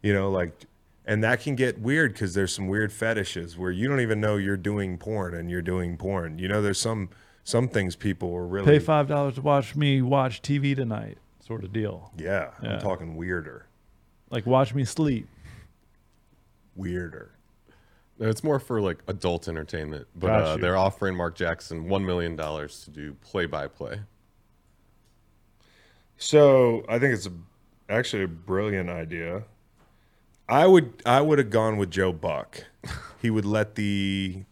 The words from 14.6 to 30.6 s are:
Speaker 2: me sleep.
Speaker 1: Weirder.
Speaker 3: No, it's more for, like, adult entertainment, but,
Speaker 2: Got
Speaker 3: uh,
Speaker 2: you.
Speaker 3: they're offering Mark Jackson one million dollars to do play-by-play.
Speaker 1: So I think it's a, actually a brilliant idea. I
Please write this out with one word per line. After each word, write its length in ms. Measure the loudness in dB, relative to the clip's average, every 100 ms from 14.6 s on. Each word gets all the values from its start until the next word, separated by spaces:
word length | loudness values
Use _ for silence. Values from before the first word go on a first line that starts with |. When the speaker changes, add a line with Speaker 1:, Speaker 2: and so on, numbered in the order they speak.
| 4
Speaker 2:
me 100 | 0
sleep. 440 | -2 0 0 0 -6 -20 -20 -20 -20 _ _ _ _ _ _ _ _ _ _
Speaker 1:
Weirder. 560 | -10 -6 -6 -6 -12 -20 _ _ _ _ _ _ _ _ _
Speaker 3:
No, 100 | -2
it's 140 | 0
more 160 | 0 0
for, 220 | 0 0
like, 180 | 0 -2 -6
adult 400 | -2 0 -2 -4
entertainment, 600 | -8 -6 -8 -8 -10 -14 -4
but, 100 | 2
Speaker 2:
Got 160 | 4
Speaker 3:
uh, 120 | 2 0
Speaker 2:
you. 40 |
Speaker 3:
they're 140 | 2 2
offering 380 | 2 0 -4
Mark 220 | -2 -4 -2
Jackson 520 | -4 -4 -8 -10 -2
one 160 | -2
million 300 | 0 -2 -2
dollars 480 | -4 -6 -6 -8 -14
to 60 | -20
do 240 | -14 -14 -14
play-by-play. 800 | -8 -4 -2 -4 -6 -10 -10 -10 -12 _ _ _ _ _ _ _ _ _ _ _ _ _ _ _ _ _ _ _ _ _
Speaker 1:
So 680 | 4 8 10 8 6 2 -2
I 100 | 0
think 160 | 2
it's 120 | 0 -4
a, 60 | -12 -18 _ _ _ -4
actually 360 | -2 -2 -2
a 40 | -4
brilliant 600 | -6 -4 -2 -2 -2 -4
idea. 540 | -6 -8 -8 -8 -8 -10 _ _ _ _ _ _ _ _ _ 2
I 180 | 6